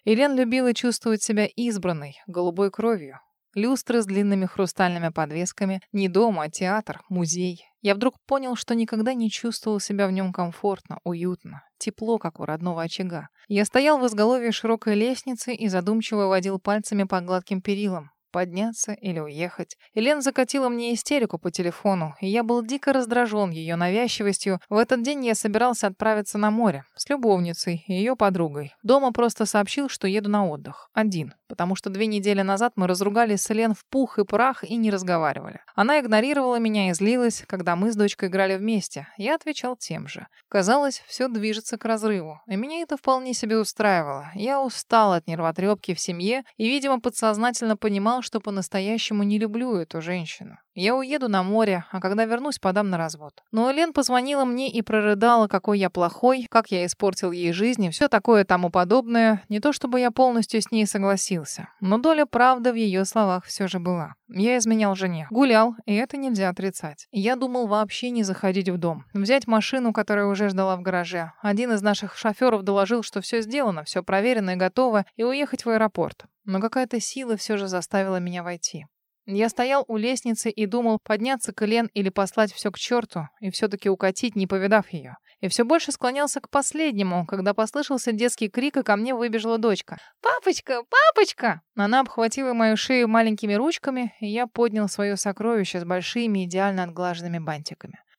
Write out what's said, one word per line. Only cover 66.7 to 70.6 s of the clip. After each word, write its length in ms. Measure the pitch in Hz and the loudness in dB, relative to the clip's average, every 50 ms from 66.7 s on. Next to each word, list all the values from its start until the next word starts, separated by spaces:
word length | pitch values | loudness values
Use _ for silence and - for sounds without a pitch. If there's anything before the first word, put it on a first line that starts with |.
| 180 - - 151 147 - - _ | -6 -6 -10 -12 -12 -14 -18 _
Я 260 | - 202 196 226 262 247 | -4 -2 0 0 0 0
думал 300 | 269 254 247 247 240 202 | -2 -2 -2 -2 -2 0
вообще 420 | 208 214 214 202 - - 247 247 | 2 0 0 -2 -4 -8 -6 -4
не 140 | 247 233 214 | -2 0 0
заходить 440 | 190 185 - - 190 185 196 185 190 | 0 -2 -2 0 0 0 0 0 0
в 100 | 180 175 | -2 -2
дом, 280 | 165 170 160 139 - _ - | -2 -2 -4 -4 -10 _ -4
взять 340 | 202 196 202 262 277 - 233 | -4 0 2 2 0 2 2
машину, 460 | 220 220 208 - - 262 247 233 214 | 0 0 2 0 -2 0 0 0 0
которая 320 | 226 208 - 208 208 202 | 0 0 0 0 2 2
уже 240 | 202 196 190 214 202 | 0 0 0 0 0
ждала 260 | 190 185 | 0 0